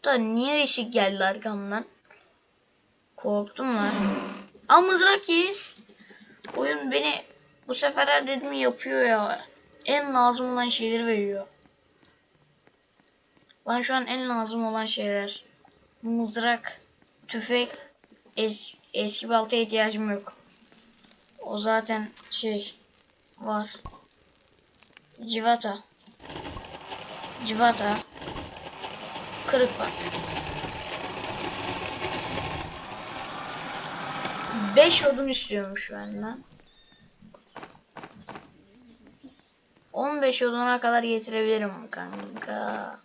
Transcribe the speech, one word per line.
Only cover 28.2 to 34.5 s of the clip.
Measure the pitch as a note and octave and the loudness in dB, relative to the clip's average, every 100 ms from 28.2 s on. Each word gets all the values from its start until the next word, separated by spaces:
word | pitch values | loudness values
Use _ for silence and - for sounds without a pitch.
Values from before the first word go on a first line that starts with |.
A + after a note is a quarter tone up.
| - - - - - - - - - - - - - | -12 -10 -12 -14 -14 -12 -12 -12 -12 -12 -10 -10 0
Kırık | C4 B3 - | 4 2 2
var. | - - - - - - - - - - - - - - - - - - - - - - F#3 F#3 - D#3+ D#3+ D#3 - - - - - - - - - - - - - - - - - - - | -6 -6 -6 -6 -6 -6 -6 -8 -8 -8 -10 -8 -8 -8 -8 -6 -6 -6 -6 -6 -8 -6 -6 -6 -6 -6 -6 -6 -8 -10 -12 -12 -12 -10 -10 -10 -10 -10 -8 -8 -8 -8 -8 -6 -6 -6 -6